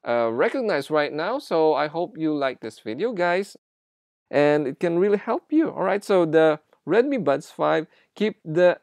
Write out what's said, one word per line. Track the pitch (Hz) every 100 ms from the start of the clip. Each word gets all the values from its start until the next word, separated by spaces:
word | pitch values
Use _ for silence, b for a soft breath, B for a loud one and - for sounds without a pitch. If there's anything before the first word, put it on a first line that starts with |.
| -
uh, | 120 117
recognize | 117 202 277 226 156 135
right | 151 147
now. | 147 170 262
So | - 170 156
I | 139 151
hope | 165 175 -
you | 160 151
like | 135 123
this | 113 -
video, | 113 117 220
guys, | 208 175 180 202 - _ _ _ _ _ _ _
and | 139 147 147 139
it | 147
can | 175 170
really | 202 202
help | - 330 _
you. | 302 320
All | -
right, | 185 196
so | - 190
the | 165 160 160 151 _ _ -
Redmi | 180 277 269
Buds | 160 139 -
five, | - 151 160 156 b b
keep | - 208 -
the | 165 156 180 -